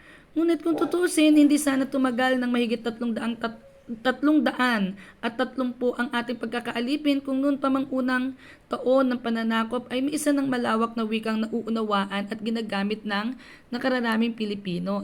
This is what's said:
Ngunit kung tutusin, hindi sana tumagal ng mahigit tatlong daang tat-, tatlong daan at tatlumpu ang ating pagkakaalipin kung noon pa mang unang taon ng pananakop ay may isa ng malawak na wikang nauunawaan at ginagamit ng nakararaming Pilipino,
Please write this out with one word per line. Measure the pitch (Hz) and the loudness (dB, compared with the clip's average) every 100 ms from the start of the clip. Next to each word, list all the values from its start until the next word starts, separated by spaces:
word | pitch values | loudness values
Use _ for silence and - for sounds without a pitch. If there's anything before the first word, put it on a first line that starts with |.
| - - - 302 | -20 -20 -8 0
Ngunit | 339 330 | 2 2
kung | 339 320 | 0 0
tutusin, | 330 339 349 - 311 | 0 0 0 4 6
hindi | 302 294 294 | 8 8 6
sana | 294 269 269 | 2 0 0
tumagal | 269 262 233 254 262 | 0 0 2 2 2
ng | 247 | 0
mahigit | 240 240 233 233 | 0 0 0 -4
tatlong | 226 233 220 | -4 -4 -4
daang | 226 | -4
tat-, | 226 233 226 - - - 233 262 | -4 -6 -8 -20 -20 -14 -4 -2
tatlong | 254 285 311 254 | 0 4 4 4
daan | - 247 226 185 196 - - | 2 2 2 0 -4 -14 -8
at | 233 | -6
tatlumpu | 226 254 - 254 240 247 247 | -2 -4 -2 -4 -2 -2 -2
ang | 240 | -2
ating | 240 233 233 | -2 -4 -6
pagkakaalipin | 233 240 233 233 240 302 294 277 277 | -4 -6 -4 -4 -2 0 2 0 0
kung | 262 | 0
noon | 285 277 | 0 2
pa | 277 | 0
mang | 269 262 | 0 0
unang | 262 254 254 254 262 - - - | -2 0 0 -2 -6 -16 -20 -8
taon | 247 240 262 262 | -4 2 4 4
ng | 247 | 0
pananakop | 233 226 226 226 226 247 240 | -2 -2 0 0 0 -4 -4
ay | 247 269 | -2 -2
may | |
isa | 294 294 | 0 0
ng | 285 269 | 2 2
malawak | 247 240 220 226 | 0 0 0 0
na | 226 220 | -2 -2
wikang | 220 220 220 | -2 0 -2
nauunawaan | 220 233 220 226 220 202 196 196 202 | -2 -4 -2 -2 0 0 0 -4 -4
at | 220 | -6
ginagamit | 208 226 214 196 202 208 | -4 -4 -2 -2 -2 -2
ng | 214 202 220 262 - - - | -4 -2 -4 -6 -14 -20 -10
nakararaming | 240 262 254 233 220 233 226 | -4 0 0 0 2 0 0
Pilipino, | 214 202 196 175 180 202 | -4 -4 -4 -4 -2 -4